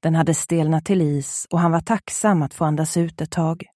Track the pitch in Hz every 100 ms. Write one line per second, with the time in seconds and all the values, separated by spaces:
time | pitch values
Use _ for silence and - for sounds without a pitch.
0 | 165 160 160 160 - 165 156 160 160 196
1 | 156 143 139 - - 170 170 165 165 226
2 | - - 214 185 143 - 160 151 160 -
3 | 170 160 156 - 160 165 -